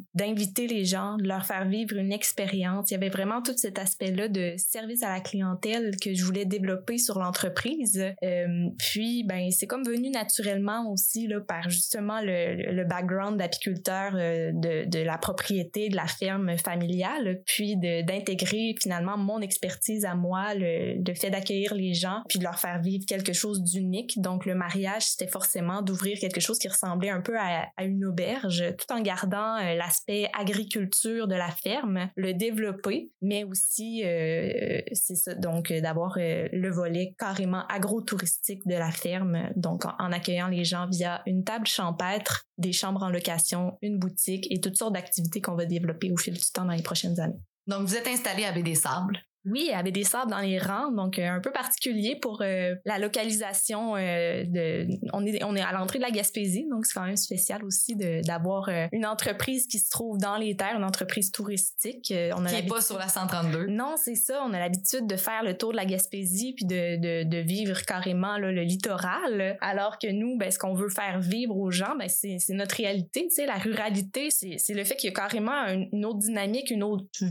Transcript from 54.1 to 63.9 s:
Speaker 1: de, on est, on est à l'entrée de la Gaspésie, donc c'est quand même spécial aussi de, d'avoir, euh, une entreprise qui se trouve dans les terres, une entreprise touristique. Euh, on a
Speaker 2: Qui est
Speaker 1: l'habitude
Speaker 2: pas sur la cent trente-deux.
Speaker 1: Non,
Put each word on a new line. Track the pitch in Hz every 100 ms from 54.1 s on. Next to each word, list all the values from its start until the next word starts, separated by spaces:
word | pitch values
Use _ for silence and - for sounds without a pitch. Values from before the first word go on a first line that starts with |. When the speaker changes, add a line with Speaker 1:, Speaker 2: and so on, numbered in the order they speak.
| 175 170 180
Speaker 1:
de, | 180 175 165 170 175 190 -
on | 202
est, | 202 214
on | 208 196
est |
à | 185
l'entrée | 190 185 269
de |
la | 247
Gaspésie, | 214 208 226 202 185 311
donc | 226
c'est | 220
quand | 196 185
même | 208
spécial | - 190 - 196
aussi | 202 190 - 214
de, | 180 165 165
d'avoir, | 170 175 196 196
euh, | 170 165
une | 220 214
entreprise | 220 214 202 - 262 -
qui | 214
se | -
trouve | - 233 202
dans | 202 208
les | 214 196
terres, | 196 226
une |
entreprise | 190 - 185 - 196
touristique. | - 208 196 - - 214 254 -
Euh, | 185 170 180
on |
a | 180
Speaker 2:
Qui |
est | 214
Speaker 1:
l'habitude | 180
Speaker 2:
pas | 226
sur | 226 196
la | 185
cent | 190 185
trente-deux. | 180 165 160 196
Speaker 1:
Non, | 208 269